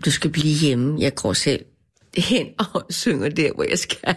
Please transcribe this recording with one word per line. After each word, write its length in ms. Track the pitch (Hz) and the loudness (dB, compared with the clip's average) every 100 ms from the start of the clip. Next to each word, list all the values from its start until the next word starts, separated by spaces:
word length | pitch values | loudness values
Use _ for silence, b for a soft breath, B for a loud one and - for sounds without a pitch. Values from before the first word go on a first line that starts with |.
du 60 | - | -2
skal 200 | - 156 | 0 0
blive 240 | 156 151 | 0 2
hjemme. 460 | 151 151 123 131 151 | 2 2 2 0 0
Jeg 140 | 139 | -2
går 180 | 139 104 | 0 -2
selv 320 | - - 123 - _ _ _ _ - | 0 0 -2 -4 _ _ _ _ -2
hen 300 | 180 247 - - | 0 0 0 -6
og 280 | 208 175 - | -4 -4 -6
synger 380 | 170 240 147 139 | -2 0 0 0
der, 240 | 156 147 | 0 0
hvor 100 | - - | 0 0
jeg 100 | - | 0
skal." 360 | - - - | -2 -4 -4